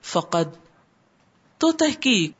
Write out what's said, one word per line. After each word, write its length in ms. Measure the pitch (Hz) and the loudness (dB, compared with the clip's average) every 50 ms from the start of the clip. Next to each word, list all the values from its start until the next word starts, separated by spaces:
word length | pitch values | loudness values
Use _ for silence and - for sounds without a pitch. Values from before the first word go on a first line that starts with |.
| _ | _
فقد، 520 | - - 180 160 - - 196 165 151 147 - - _ _ _ _ _ _ _ _ _ _ _ _ _ _ _ _ _ _ _ | -4 -4 -4 -4 0 -2 -2 -2 -2 -6 -18 -20 _ _ _ _ _ _ _ _ _ _ _ _ _ _ _ _ _ _ _
تو 140 | - 330 | 0 0
تحقیق 600 | 320 320 320 302 - - - 262 247 202 165 151 - _ | 2 2 0 0 0 -2 0 0 2 2 0 -2 -6 _